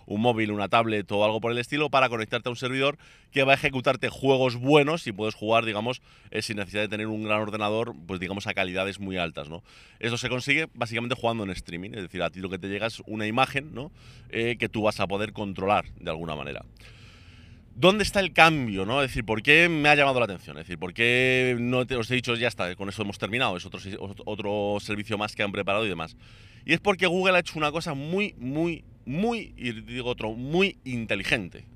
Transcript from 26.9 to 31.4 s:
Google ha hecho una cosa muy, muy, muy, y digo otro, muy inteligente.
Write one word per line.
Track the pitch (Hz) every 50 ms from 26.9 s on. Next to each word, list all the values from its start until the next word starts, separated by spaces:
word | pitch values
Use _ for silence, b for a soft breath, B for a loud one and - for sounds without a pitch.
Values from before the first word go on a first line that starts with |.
| 196 170 190 180
Google | 165 185 185 190 185 180
ha |
hecho | 170 - - 160
una | 156 147
cosa | 143 165 160 175 147
muy, | 135 143 156 175 196 208 202 - -
muy, | 120 127 139 151 165 175 165 - - - - - -
muy, | - 127 160 208 233 240 226 180 - -
y | - 120 123
digo | 113 110 110 107 120 127 120 123
otro, | 123 - - 107 113
muy | 117 123 139 156 175 196 196 - - -
inteligente. | 131 127 120 113 104 113 98 95 - - 123